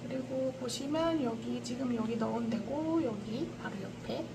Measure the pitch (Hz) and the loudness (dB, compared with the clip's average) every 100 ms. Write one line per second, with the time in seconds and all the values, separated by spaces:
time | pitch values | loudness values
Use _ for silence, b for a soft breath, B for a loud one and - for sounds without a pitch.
0 | 240 262 254 262 262 262 254 - 277 311 | -2 -4 -2 0 0 0 -4 -2 0 2
1 | 330 320 240 226 240 247 240 247 254 233 | 4 4 2 0 -2 -2 -2 -2 0 2
2 | 220 226 220 226 226 208 208 285 320 330 | 2 2 2 2 2 0 0 0 4 4
3 | 262 208 208 226 339 - - 202 190 - | 4 0 -2 -2 -2 -4 -6 -4 -6 -6
4 | - 123 330 | -4 -4 -4